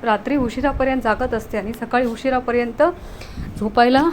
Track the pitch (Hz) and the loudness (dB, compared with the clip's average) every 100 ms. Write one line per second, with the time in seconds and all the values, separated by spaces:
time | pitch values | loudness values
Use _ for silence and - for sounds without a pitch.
0 | 233 214 226 285 247 220 277 269 262 262 | 0 0 2 0 0 0 -2 0 0 0
1 | 247 208 247 233 220 220 196 233 226 247 | 0 0 0 -4 -4 -6 -6 -8 -2 0
2 | 254 226 269 254 254 240 240 - 311 349 | 0 -2 -2 -2 0 0 -2 2 2 2
3 | - - - - - - 208 214 240 262 | -10 -14 -14 -10 -10 -4 -2 4 6 6
4 | 320 | 4